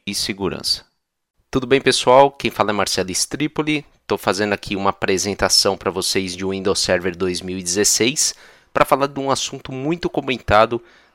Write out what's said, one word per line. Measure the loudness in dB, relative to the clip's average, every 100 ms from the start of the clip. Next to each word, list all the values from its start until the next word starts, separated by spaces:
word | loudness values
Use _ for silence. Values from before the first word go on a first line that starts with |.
| -8
e |
segurança. | -6 -6 -4 -4 -4 -4 -4 _ _ _ _ _ _ -4
Tudo | -4 2
bem, | 2
pessoal? | 2 2 6 8 6
Quem | 4 -6
fala | -2 0
é |
Marcelo | 0 0 -2 -2
Stripoli. | -4 -4 -4 -6 -4 -4 -4 -6 _ -4
Tô | -2
fazendo | 0 0 0
aqui | -2 -4 -2
uma | -2
apresentação | 0 0 0 -2 0 2 4 2 0
pra | -2
vocês | -2 -2 -2 -4 -6
de | -6
Windows | -2 -2 0
Server | 0 0 0 -2
dois | -4 -4
mil | -6 -8
e |
dezesseis | -4 0 2 2 2 2 -2 -4 -18 -20 _
pra | 0 2
falar | 2 0
de | -2
um | -2
assunto | -2 -4 -10 -10
muito | -6 -4 -2 -2
comentado | -4 -4 -4 2 4 4 0 -8 _ _